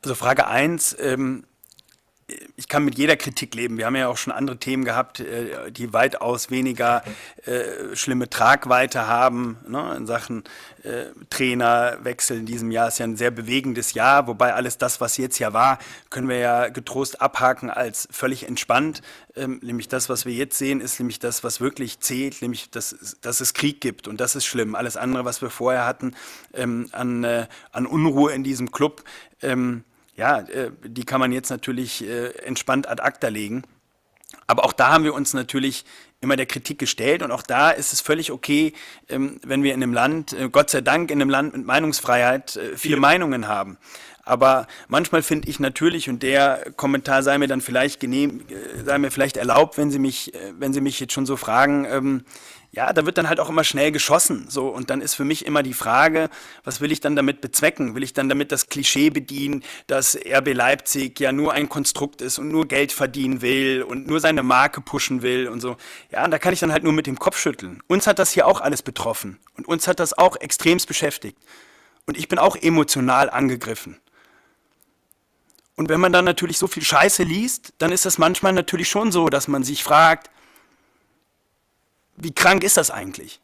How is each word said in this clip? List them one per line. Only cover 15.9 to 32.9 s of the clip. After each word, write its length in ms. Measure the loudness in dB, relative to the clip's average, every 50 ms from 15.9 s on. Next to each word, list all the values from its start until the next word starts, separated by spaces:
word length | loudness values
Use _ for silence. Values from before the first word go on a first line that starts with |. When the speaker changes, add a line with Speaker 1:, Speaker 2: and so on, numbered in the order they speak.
| -20 -20 -18 _
Speaker 1:
können 200 | -10 -6 -4 -2
wir 100 | -2 0
ja 300 | 2 2 2 2 2 0
getrost 520 | -2 -8 -12 -8 -6 -4 -4 -4 -4 -2
abhaken 480 | -2 -2 0 2 2 2 2 2 -4 -8
als 400 | -4 -4 -4 -4 -4 -8 -10 -10 -8
völlig 340 | -4 -4 -4 -4 -4 -8
entspannt. 560 | -8 -8 -8 -2 _ 2 2 2 0 -4 -8 -16 -20 -20 -20 -20 _ _
Ähm, 240 | -10 -8 -8 -8 -10 -10
nämlich 260 | -8 -8 -8 -8 -6
das, 200 | -4 -4 -4 -4
was 160 | -4 -4 -4
wir 80 | -6 -4
jetzt 240 | -4 -4 -4 -4
sehen, 240 | -4 -2 -2 -2 -2
ist 180 | -4 -6 -6 -6
nämlich 200 | -6 -6 -6 -6
das, 260 | -6 -6 -6 -4 -6
was 160 | -6 -6 -2
wirklich 380 | -4 -4 -4 -4 -10 -10 -10 -6
zählt, 420 | -6 -6 -4 -4 -4 -6 -6 -6
nämlich 300 | -6 -6 -6 -6 -10 -12
dass, 480 | -10 -10 -10 -10 -10 -12 -16 -18 -18 _
dass 200 | -10 -6 -6 -4
es 140 | -4 -4 -4
Krieg 260 | 0 -2 -2 -2 -2
gibt 280 | -6 -6 -6 _ -12 -12
und 120 | -6 -4
das 160 | -2 -2 -2
ist 100 | -2 -4
schlimm. 300 | -4 -2 -2 -2 -2 -2
Alles 200 | -4 -6 -6 -6
andere, 280 | -6 -6 -4 -4 -4 -4
was 180 | -6 -6 -6 -8
wir 80 | -10
vorher 340 | -8 -2 0 0 0 2 0
hatten, 300 | -2 -4 -4 -8 -10 -10 -10 -20 -20 -20 -20 -20 -20 _
ähm, 340 | -6 -4 -4 -4 -6 -8 -12 -10
an, 320 | -6 -6 -4 -4 -4 -2
äh, 240 | -2 -2 -2 -4 -6 -12 -20 -20 -14 _
an 140 | -6 -6
Unruhe 460 | -2 0 2 2 2 4 4 4 4 4
in 120 | -2 -4
diesem 260 | -4 -4 -4 -6 -8
Club, 320 | -2 -2 -2 -2 -2 -6 -20 -20 -20 -20 -20 -20 _ _ -4
ähm, 400 | -2 -2 0 -2 -2 -4 -6 -10 _ _ _ _ _ _
ja, 240 | -4 0 0 0 0
äh, 300 | -2 -6 -8 -8 -8 -8 -10 -14 -18
die 220 | -14 -10 -10 -8
kann 120 | -4 -2 0
man 140 | 0 0 -2
jetzt 160 | -4 -6 -6
natürlich, 580 | -8 -8 -6 -6 -6 -6 -6 -8 -8 -8 -8
äh, 260 | -8 -6 -6 -6 -8 -10 -12
entspannt 460 | -10 -8 -8 -8 -2 0 0 2 4
ad 140 | 2